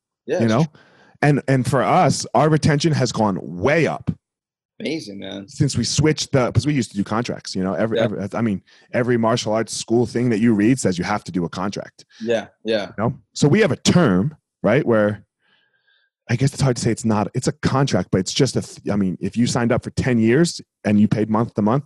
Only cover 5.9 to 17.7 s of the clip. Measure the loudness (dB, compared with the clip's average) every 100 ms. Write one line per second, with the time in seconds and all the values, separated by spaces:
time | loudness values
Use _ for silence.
5.9 | 0 0 0 -2 0 2 0 0 -2 -2
6.9 | -4 -4 -2 -4 -8 -8 -6 -4 -2 -2
7.9 | 0 -2 -4 -6 -4 -2 -2 _ _ _
8.9 | -4 0 2 2 0 0 -2 -4 -8 -2
9.9 | 0 0 0 0 2 2 4 4 2 0
10.9 | -2 -2 -4 -4 -4 -4 -4 -6 -8 -14
11.9 | _ -20 -12 -4 -4 -4 _ -4 -4 -4
12.9 | -4 -4 -4 _ 0 2 4 2 0 2
13.9 | 4 4 4 0 -4 _ _ 0 2 2
14.9 | 2 2 -2 _ _ _ _ _ _ _
15.9 | _ _ _ -4 -2 -2 0 0 0 -2
16.9 | -2 0 0 0 -2 -4 -2 -2